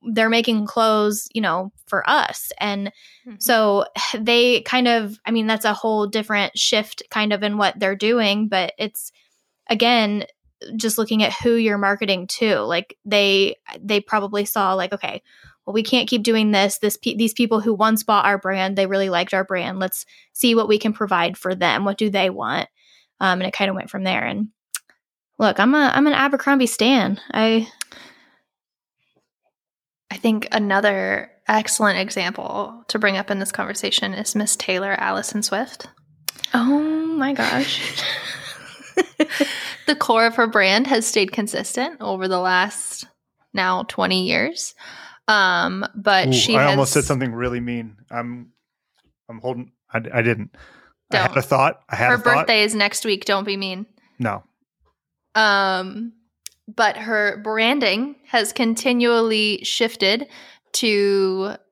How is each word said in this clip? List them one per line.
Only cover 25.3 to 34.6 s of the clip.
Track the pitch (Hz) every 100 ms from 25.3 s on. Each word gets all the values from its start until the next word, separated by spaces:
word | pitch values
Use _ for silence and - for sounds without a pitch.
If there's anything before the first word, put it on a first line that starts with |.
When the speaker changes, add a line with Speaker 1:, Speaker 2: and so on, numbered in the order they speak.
| _
Speaker 1:
look, | 208 -
I'm | 214
a, | 294 285
I'm | - 302
an |
Abercrombie | - 277 269 - 277 247
stan. | - 220 269 190 196 -
I | - 220 226 220 - - - - - _ _ _ _ _ _ _ _ _ _ _ _ _ _ _ _ _ _ _
Speaker 2:
I | 196
think | 233 214 214
another | 226 208 196 208 196 190 196 - _ -
excellent | 214 214 - 214 185
example | 190 - 175 - - 208 202 233 _
to | 233
bring | 214 196
up | 202
in | 196
this | 196
conversation | - 196 202 202 - 202
is | 190 214
Miss | 214 208
Taylor | -